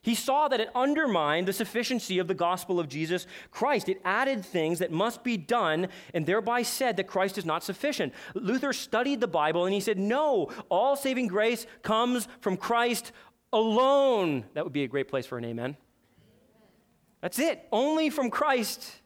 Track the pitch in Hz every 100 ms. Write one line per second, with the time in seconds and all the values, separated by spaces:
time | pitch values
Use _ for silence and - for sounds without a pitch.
0 | - 226 - 269 302 247 220 240 269 294
1 | 302 185 147 156 180 196 220 226 240 254
2 | - 185 175 185 170 180 - 175 160 135
3 | 160 175 - - - - 254 269 190 190
4 | 180 202 269 262 185 180 160 170 175 151
5 | 214 233 247 226 147 240 180 156 185 -
6 | - 175 156 202 220 240 233 - 247 196
7 | 185 190 196 190 165 160 - 185 285 262
8 | 156 - - - 190 254 277 - - 220
9 | 254 277 226 160 151 165 180 196 190 202
10 | 196 254 302 240 147 - - 180 247 277
11 | 277 254 240 185 220 233 - - - 220
12 | 240 247 214 - - 185 - 233 240 233
13 | - - - _ _ 220 226 220 262 277
14 | 269 233 180 139 113 147 170 139 135 135
15 | 131 135 120 123 117 117 123 139 _ _
16 | _ _ _ _ _ _ _ _ _ _
17 | _ _ 185 208 320 277 - 214 277 311
18 | 311 302 254 - 302 262 208 - - -